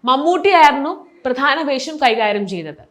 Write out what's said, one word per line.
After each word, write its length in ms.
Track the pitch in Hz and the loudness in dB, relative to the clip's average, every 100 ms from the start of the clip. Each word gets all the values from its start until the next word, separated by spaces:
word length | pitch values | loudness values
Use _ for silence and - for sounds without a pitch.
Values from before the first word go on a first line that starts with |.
മമ്മൂട്ടിയായിരുന്നു 1000 | 247 269 311 359 392 359 302 277 285 392 - _ | 0 0 0 0 2 6 6 4 -6 -8 -16 _
പ്രധാന 380 | 262 254 277 285 | -6 -2 -2 -2
വേഷം 340 | 294 262 262 302 | -2 -4 -6 -2
കൈകാര്യം 520 | 262 220 214 208 196 | 0 2 -2 -2 -6
ചെയ്തത്. 340 | 180 156 147 - | -8 -12 -16 -20